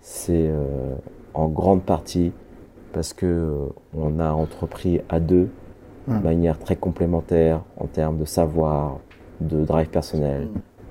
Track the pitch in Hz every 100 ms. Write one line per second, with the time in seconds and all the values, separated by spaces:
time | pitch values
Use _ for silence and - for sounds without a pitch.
0 | - - - 87 80 76 71 69 65 67
1 | - - - - 78 78 87 95 90 87
2 | - 90 85 - - - - - - -
3 | 82 - 92 85 80 73 71 - - 78
4 | 78 78 80 78 80 - 82 - 92 85
5 | - 85 82 90 92 - - - - -
6 | - 110 92 82 85 78 - 92 - 82
7 | 85 85 82 87 80 80 - - - -
8 | 78 80 78 - 82 82 78 76 73 69
9 | - - - - 80 78 78 80 78 -
10 | 78 80 73 71 69 69 - - -